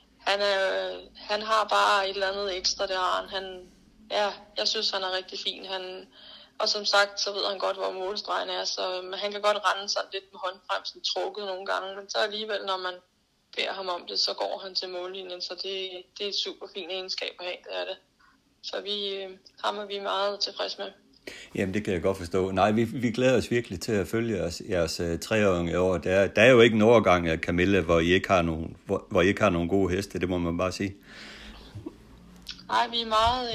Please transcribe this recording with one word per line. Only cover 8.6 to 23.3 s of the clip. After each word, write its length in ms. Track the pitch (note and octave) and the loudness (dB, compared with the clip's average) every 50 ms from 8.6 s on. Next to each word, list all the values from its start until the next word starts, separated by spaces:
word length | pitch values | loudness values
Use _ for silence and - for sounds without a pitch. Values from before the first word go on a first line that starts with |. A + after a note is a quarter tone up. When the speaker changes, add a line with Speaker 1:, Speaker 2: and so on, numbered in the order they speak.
| F#3+ | -4
Speaker 1:
så, 360 | F#3+ - - G3 F#3 F#3 F#3 F3+ | -4 -4 -4 -4 -4 -4 -6 -8
men 100 | F#3 F#3+ F#3+ | -8 -8 -6
han 120 | G3+ G#3 | -6 -6
kan 100 | G#3 G#3 | -6 0
godt 160 | G3+ G#3 G#3 G3+ - F#3+ | 2 2 2 2 0 0
rende 220 | F#3+ G3 G3 G3+ | -2 -2 -4 -4
sådan 200 | - G#3+ G3 - - | -4 -4 -4 -6 -8
lidt 140 | F#3+ - _ | -10 -10 _
med 80 | - G3 F#3+ | -14 -10 -8
håndbremsen 560 | F#3 F#3+ G3+ _ - G3 - - - - F3 | -8 -8 -10 _ -6 -6 -6 -6 -8 -12 -8
trukket 440 | - - - F#3 F3+ F#3 F#3 G#3+ G#3 | -8 -6 -4 -4 -4 -4 -6 -6 -8
nogle 200 | G3 F#3 F#3 G3 | -6 -8 -8 -6
gange, 300 | G3 F#3 F#3 F#3+ F#3+ G3 | -4 -4 -4 -4 -6 -10
men 140 | G3+ G3+ G3 | -12 -12 -6
så 80 | - G3 | -4 -2
alligevel, 440 | G3+ G#3+ G3+ G#3+ G#3+ G#3+ G#3 G3 G3+ | -2 -2 -2 -6 -6 -6 -6 -6 -4
når 120 | G3 F#3+ F#3 | -4 -4 -4
man 160 | F#3 F#3 F3+ F3+ - _ _ _ _ _ _ _ _ _ - | -4 -8 -10 -10 -16 _ _ _ _ _ _ _ _ _ -6
beder 180 | - - - - | -6 -4 -4 -6
ham 140 | F#3+ F#3+ F#3 | -6 -6 -6
om 160 | F3 E3+ - - | -6 -6 -8 -6
det, 100 | G3+ F#3+ | -4 -2
så 140 | - G3 G3 | -2 -2 -2
går 280 | - G3+ G3 F#3+ G3 G3 | -2 -4 -4 -4 -6 -8
han 120 | F#3+ F#3 | -8 -6
til 140 | F#3 F#3+ F#3 | -6 -6 -6
mållinjen, 520 | F3+ F3+ F3+ F#3 F#3+ G3 F#3+ F3+ F3+ F3+ | -8 -8 -8 -8 -10 -10 -10 -12 -10 -10
så 120 | F3+ - F#3 F3 - | -10 -10 -10 -10 -8
det, 400 | F#3+ G3 F#3+ F#3+ F#3+ F#3 F3+ F#3 _ _ - | -8 -8 -6 -8 -8 -10 -14 -16 _ _ -8
det 60 | G#3 | -8
er 40 | G3+ | -4
et 60 | F#3+ | -4
super 320 | - - G3 E3 - - G3 - | -4 -4 -6 -8 -10 -14 -14 -12
fint 160 | G#3 F3+ D#3+ | -12 -10 -8
egenskab 420 | F#3 F#3+ F#3 F#3+ F#3+ - G3 - - - | -8 -8 -8 -8 -8 -8 -6 -8 -8 -8
at 60 | F3+ | -8
have, 120 | F3+ F3+ - - | -10 -10 -10 -10
det 100 | - F#3+ F#3 | -10 -8 -6
er 40 | F3+ | -6
det. 120 | F3+ F#3+ - _ _ _ _ _ _ _ _ _ _ _ _ - | -6 -8 -12 _ _ _ _ _ _ _ _ _ _ _ _ -14
Så 180 | - - G3+ | -10 -8 -8
vi, 340 | F#3+ G3+ G#3 G#3 G3+ G3+ G3 | -6 -6 -6 -6 -4 -6 -6
øh, 140 | G3 G3 F#3+ F#3+ F#3+ _ - _ - - | -8 -8 -10 -12 -16 _ -20 _ -6 -4
ham 140 | G#3 G3+ G3+ | -4 -4 -4
er 80 | G#3 | -6
vi 140 | G3 G3+ G3+ | -8 -8 -6
meget 400 | G3 G3 F#3+ F#3+ G3 G3+ G3+ G3+ | -4 -4 -2 -2 -2 -2 -2 -4
tilfredse 380 | - - - - - F#3+ - - | -6 -6 -4 -6 -6 -6 -6 -8
med. 120 | G3 G3 - - _ _ _ _ _ - - - - - - | -10 -12 -12 -16 _ _ _ _ _ -18 -16 -16 -18 -8 -4
Speaker 2:
Jamen, 180 | - G2+ F#2+ F#2+ | -2 -2 0 0
det 100 | G#2+ G#2 | -2 -2
kan 80 | - G2 | 0 -2
jeg 80 | F2 | 0
godt 160 | E2 F#2+ F#2+ - | 2 0 0 0
forstå. 340 | F2+ E2 - F#2+ F#2 F#2+ | -4 -2 0 0 2 2
Nej, 200 | F#2+ F#2 F#2+ G#2+ | 4 4 4 4
vi, 120 | G#2+ A2 A#2 | 6 4 2
vi 280 | A2 A2+ C#3 A#2 B2 | 2 0 -2 -2 0
glæder 260 | G2+ - B2+ B2+ | 0 2 4 4